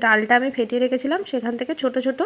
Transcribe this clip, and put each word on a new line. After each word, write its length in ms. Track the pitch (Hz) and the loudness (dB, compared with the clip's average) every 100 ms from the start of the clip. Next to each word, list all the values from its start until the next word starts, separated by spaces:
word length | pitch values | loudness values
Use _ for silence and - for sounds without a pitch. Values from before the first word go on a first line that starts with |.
ডালটা 300 | 233 214 220 247 | 4 2 4 2
আমি 100 | 262 254 | 2 -2
ফেটিয়ে 260 | 220 247 254 | -2 0 0
রেখেছিলাম, 340 | 254 269 339 392 | 0 -2 -2 -2
সেখান 220 | 262 226 233 | -4 -4 -4
থেকে 140 | 254 320 | -6 -2
ছোট 140 | 262 254 254 | -2 0 -2
ছোট 140 | 262 | -2